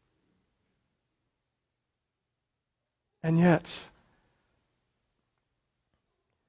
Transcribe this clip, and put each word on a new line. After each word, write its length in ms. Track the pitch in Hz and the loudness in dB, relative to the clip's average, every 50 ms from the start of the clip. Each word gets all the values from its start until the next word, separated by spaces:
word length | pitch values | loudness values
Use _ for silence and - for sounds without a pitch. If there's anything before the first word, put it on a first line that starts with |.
| _ _ _ _ _ _ _ _ _ _ _ _ _ _ _ _ _ _ _ _ _ _ _ _ _ _ _ _ _ _ _ _ _ _ _ _ _ _ _ _ _ _ _ _ _ _ _ _ _ _ _ _ _ _ _ _ _ _ _ _ _ _ _ - | _ _ _ _ _ _ _ _ _ _ _ _ _ _ _ _ _ _ _ _ _ _ _ _ _ _ _ _ _ _ _ _ _ _ _ _ _ _ _ _ _ _ _ _ _ _ _ _ _ _ _ _ _ _ _ _ _ _ _ _ _ _ _ -8
And 160 | - 160 165 165 | -4 -2 0 2
yet, 320 | 175 180 165 - - - - - - - - - - - - _ _ _ _ _ _ _ _ _ _ _ _ _ _ _ _ _ _ _ _ _ _ _ _ _ _ _ _ _ _ _ _ _ _ _ _ _ _ _ _ _ _ _ _ _ _ | 4 4 4 2 0 -8 -16 -16 -18 -20 -20 -20 -20 -20 -20 _ _ _ _ _ _ _ _ _ _ _ _ _ _ _ _ _ _ _ _ _ _ _ _ _ _ _ _ _ _ _ _ _ _ _ _ _ _ _ _ _ _ _ _ _ _